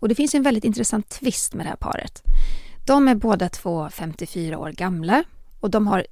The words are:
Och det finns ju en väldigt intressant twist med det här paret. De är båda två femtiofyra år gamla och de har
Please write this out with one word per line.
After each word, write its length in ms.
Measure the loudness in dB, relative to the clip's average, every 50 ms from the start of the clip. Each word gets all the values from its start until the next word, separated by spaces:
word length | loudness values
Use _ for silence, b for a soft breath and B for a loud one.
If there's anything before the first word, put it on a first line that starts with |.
Och 80 | -2 0
det 60 | 0
finns 200 | 2 0 0 2
ju 20 |
en 60 | 2 2
väldigt 200 | 2 2 0 0
intressant 440 | -2 -2 -2 -2 -2 -2 -4 -4 -6
twist 440 | -10 -6 -4 -4 -2 -2 -4 -6 -6
med 120 | -8 -8
det 40 | -8
här 60 | -8
paret. 440 | -8 -6 -6 -6 -6 -8 -12 -14 -2 B B B B B B B B B B B B 2
De 200 | 4 4 6 6
är 80 | 6 4
båda 340 | 4 2 0 0 0 0 -4
två 400 | -6 -6 -6 -4 -4 -4 -6 -8
femtiofyra 680 | -10 -10 -10 -10 -10 -10 -10 -10 -8 -6 -6 -6 -6
år 120 | -8 -10 -10
gamla 520 | -8 -6 -6 -4 -4 -4 0 2 2 2 0 -2 -8 -20 -20 -20 -12 -8
och 100 | -4 -2
de 180 | 0 0 0
har 180 | 2 0 -2 -2 -6